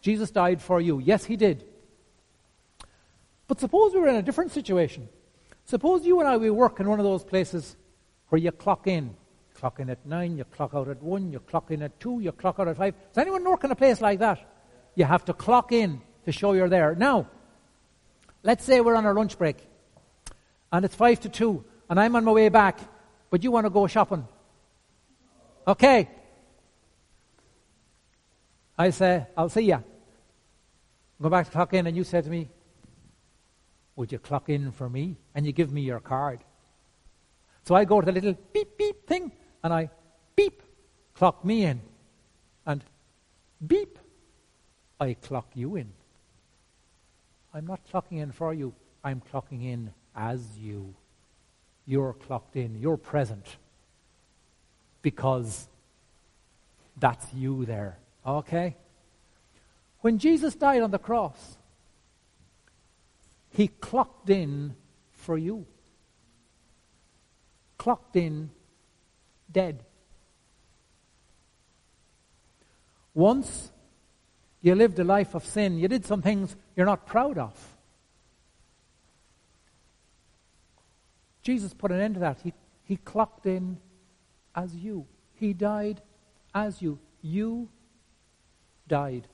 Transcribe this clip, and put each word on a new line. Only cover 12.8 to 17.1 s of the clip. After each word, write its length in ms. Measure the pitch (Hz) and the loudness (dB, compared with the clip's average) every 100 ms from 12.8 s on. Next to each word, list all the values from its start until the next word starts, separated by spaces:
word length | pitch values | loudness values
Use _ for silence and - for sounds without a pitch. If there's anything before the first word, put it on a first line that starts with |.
| 196 185 - | -4 -4 -8
Does 80 | - | -2
anyone 220 | 320 381 | -2 0
work 200 | 359 370 277 | 0 0 0
in 60 | |
a 40 | 262 | 2
place 240 | 269 226 | 4 4
like 200 | 220 202 | 2 2
that? 200 | 220 190 - _ _ _ _ - | 0 0 -6 _ _ _ _ 2
You 80 | |
have 220 | 147 170 - | 4 4 0
to 80 | |
clock 380 | 170 - 247 240 | -6 4 4 4
in 280 | 233 208 139 - _ - | 2 2 -2 -12 _ -6
to 60 | |
show 220 | 147 202 | -2 2
you're 160 | 190 185 | 4 4
there. 260 | 180 156 165 | 4 4 2
Now, 320 | 254 | 2